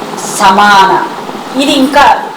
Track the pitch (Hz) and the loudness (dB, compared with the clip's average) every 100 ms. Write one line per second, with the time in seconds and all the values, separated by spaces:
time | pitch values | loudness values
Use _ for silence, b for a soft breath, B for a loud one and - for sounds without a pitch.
0 | - - - - 202 190 208 202 190 180 | -10 -10 -8 0 2 4 4 4 4 2
1 | - - - - - 262 277 285 262 294 | -2 -8 -12 -12 -8 -4 -2 0 2 2
2 | 277 - - | 2 2 -4